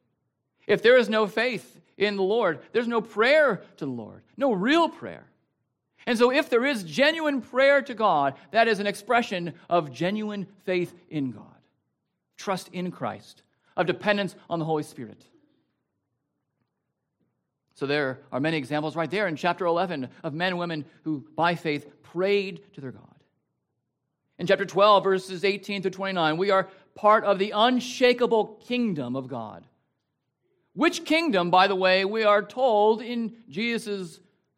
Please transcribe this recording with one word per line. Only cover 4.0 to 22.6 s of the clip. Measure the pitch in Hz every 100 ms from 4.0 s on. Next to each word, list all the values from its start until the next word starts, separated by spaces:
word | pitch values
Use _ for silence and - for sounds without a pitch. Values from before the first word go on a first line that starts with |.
| 104 95 - -
no | 269
real | 202 214 320 320
prayer. | - 107 73 - _ _ _ _ _ _ _ -
And | 233
so | 247
if | 269 311
there | 240
is | 262 262
genuine | 170 143 285 330 311 277
prayer | - 247 277 277
to | 277
God, | 226 214 156 139 135 -
that | 208 226
is | 202
an | 208
expression | 196 - 240 233 185 170 - -
of | 175 151
genuine | 123 170 214 214 202 190 _
faith | - 185 175 - -
in | 156 135
God, | 110 - _ _ _ _ _ _ _ _ -
trust | - 185 -
in | 180 180
Christ, | 170 117 101 - - _ _ _ -
of | 175
dependence | 175 196 202 190 - -
on | 170
the |
Holy | 156 156
Spirit. | 151 - 113 104 _ _ _ _ _ _ _ _ _ _ _ _ _ _ _ _ _ _ _ _ _ _ _ _ _
So | _ 139
there | 147 135 127 -
are | 127
many | 156 160
examples | 131 151 151
right | 143 160
there | 185 202
in |
chapter | 147 175 175 180
eleven | 170 185 160 123 -
of | 165
men | 147 185
and | 180
women | 175 160 139 _
who, | 160 151 120
by | - 165 170
faith, | 165 147 143 -
prayed | - 165 190 202 190 175